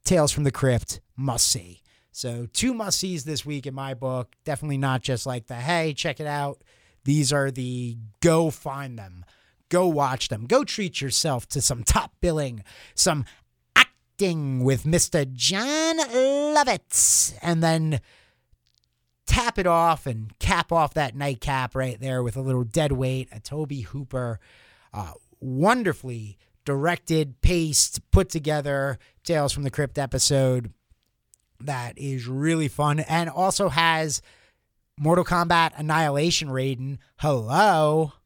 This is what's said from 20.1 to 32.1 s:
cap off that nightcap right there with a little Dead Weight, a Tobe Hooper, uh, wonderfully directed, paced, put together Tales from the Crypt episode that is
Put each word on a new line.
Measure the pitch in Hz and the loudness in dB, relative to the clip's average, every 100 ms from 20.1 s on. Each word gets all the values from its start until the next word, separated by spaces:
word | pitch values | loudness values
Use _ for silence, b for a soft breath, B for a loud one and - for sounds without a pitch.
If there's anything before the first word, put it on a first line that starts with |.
| 113 110 - | -8 -10 -4
cap | - 180 - | 0 0 2
off | 165 147 | 0 2
that | 156 139 | 0 -2
nightcap | 123 143 127 147 135 127 | -2 -4 -4 -4 -2 -4
right | 131 131 110 | -4 -6 -6
there | 131 127 | -4 -2
with | 120 | -4
a | 123 | -4
little | 131 127 | -2 -2
Dead | 120 160 151 | 0 0 0
Weight, | 131 131 131 127 | 0 -2 -4 -8
a | 110 | -14
Tobe | - 147 151 143 | -10 -8 -6 -8
Hooper, | 101 - 131 131 120 113 b b b b b | -8 -10 -8 -6 -6 -8 b b b b b
uh, | 104 90 - _ _ | -12 -12 -14 _ _
wonderfully | 131 131 185 254 196 143 127 117 104 - _ _ | -6 2 2 4 0 -2 -8 -12 -12 -18 _ _
directed, | - 139 160 175 - 160 147 120 | -4 -2 0 -2 0 0 0 2
paced, | - 175 160 139 - - _ | 2 4 2 2 0 -2 _
put | 190 185 | 4 4
together | 165 147 151 143 139 139 127 b b | -2 -2 -2 0 -2 -2 -6 b b
Tales | - 160 139 | -2 0 0
from | - | -2
the | 139 | -4
Crypt | - 143 - | -2 -4 -4
episode | 135 131 - 139 131 127 113 - _ _ _ _ _ _ _ _ | -4 0 2 4 4 2 -4 -14 _ _ _ _ _ _ _ _
that | 143 131 120 - | -8 -8 -8 -8
is | 139 | -6